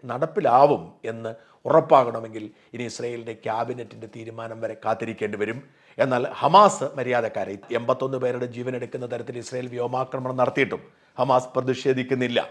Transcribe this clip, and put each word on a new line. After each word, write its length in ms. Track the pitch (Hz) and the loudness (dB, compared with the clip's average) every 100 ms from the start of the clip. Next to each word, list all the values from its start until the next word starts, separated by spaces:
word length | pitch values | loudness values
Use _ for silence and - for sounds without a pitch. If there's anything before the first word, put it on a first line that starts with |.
| 127 | -8
നടപ്പിലാവും 720 | 123 160 - 123 123 147 160 - _ 113 | -4 -4 0 4 8 8 6 -4 _ -10
എന്ന് 200 | 113 113 113 _ _ - | -8 -10 -12 _ _ 4
ഉറപ്പാകണമെങ്കിൽ 760 | 156 156 147 120 113 113 110 107 _ _ | 4 8 6 6 -4 -8 -12 -12 _ _
ഇനി 100 | 120 120 | -8 -8
ഇസ്രായേലിൻ്റെ 440 | - 120 120 117 110 | -6 -8 -8 -10 -10
ക്യാബിനറ്റിൻ്റെ 640 | 113 110 120 123 110 113 113 120 | -6 -4 -4 -6 -10 -14 -16 -14
തീരുമാനം 420 | 113 113 113 113 | -14 -12 -12 -8
വരെ 100 | 113 113 | -8 -6
കാത്തിരിക്കേണ്ടി 560 | 107 110 113 104 107 104 | -4 -2 -4 -4 -6 -2
വരും. 180 | 107 147 - _ _ - | -4 -4 -12 _ _ -2
എന്നാൽ 240 | 131 123 139 - | 2 2 0 0
ഹമാസ് 460 | 151 185 208 - 139 139 | 6 8 8 4 -6 -4
മര്യാദക്കാരെ, 560 | 123 120 113 107 95 101 - 117 | 0 0 0 -4 -6 -8 -4 -4
എൺപത്തൊന്ന് 400 | 120 127 131 131 | 0 -2 -2 -2
പേരുടെ 220 | 127 123 123 120 | -2 -4 -6 -6
ജീവൻ 160 | 123 127 | -8 -6
എടുക്കുന്ന 280 | 120 127 120 | -8 -10 -8
തരത്തിൽ 240 | 120 113 123 | -8 -8 -12
ഇസ്രായേൽ 260 | 113 127 123 120 | -8 -8 -8 -6
വ്യോമാക്രമണം 600 | 120 127 131 135 127 127 | -4 -2 -4 -6 -6 0
നടത്തിയിട്ടും 420 | 123 - 113 90 - _ _ - | 2 2 0 -2 -10 _ _ -4
ഹമാസ് 300 | 123 127 127 | 4 4 2
പ്രതിഷേധിക്കുന്നില്ല. 880 | 131 127 127 139 127 127 131 123 120 - | -2 -2 -2 0 0 0 -2 0 0 -2